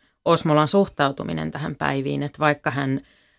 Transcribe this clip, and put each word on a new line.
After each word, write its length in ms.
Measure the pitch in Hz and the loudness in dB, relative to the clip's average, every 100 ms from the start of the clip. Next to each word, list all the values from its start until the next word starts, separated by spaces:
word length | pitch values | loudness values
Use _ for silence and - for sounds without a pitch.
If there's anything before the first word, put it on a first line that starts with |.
| _ _ - | _ _ 0
Osmolan 420 | 165 165 151 151 | 2 4 2 4
suhtautuminen 840 | 202 196 - 139 139 165 160 156 | 2 0 0 -2 -2 -6 -6 -6
tähän 240 | 143 160 143 | -6 -8 -4
Päiviin, 480 | 147 139 135 143 | -2 -2 -2 -4
että 160 | 143 - | -6 0
vaikka 320 | 151 147 156 | 0 0 -2
hän 300 | 131 135 139 - _ _ | -2 -2 -2 -4 _ _